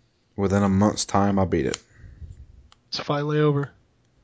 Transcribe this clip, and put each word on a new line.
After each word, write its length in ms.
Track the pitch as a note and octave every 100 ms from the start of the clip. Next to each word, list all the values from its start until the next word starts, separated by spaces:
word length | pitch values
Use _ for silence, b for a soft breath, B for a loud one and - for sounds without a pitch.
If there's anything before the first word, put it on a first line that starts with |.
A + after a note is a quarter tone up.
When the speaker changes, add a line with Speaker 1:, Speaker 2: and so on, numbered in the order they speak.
| _ _ _ -
Speaker 1:
within 280 | G2 G2+
a 60 | G2+
month's 360 | F#2+ G#2 - -
time, 340 | G2+ G2+ G2
I 60 | F2+
beat 200 | E2+ C2
it. 160 | - b b b b b b - - - _ _
Speaker 2:
It's 100 | -
finally 400 | - D3 D3 D3+
over. 320 | D3+ C#3+ C#3+ - _ _ _ _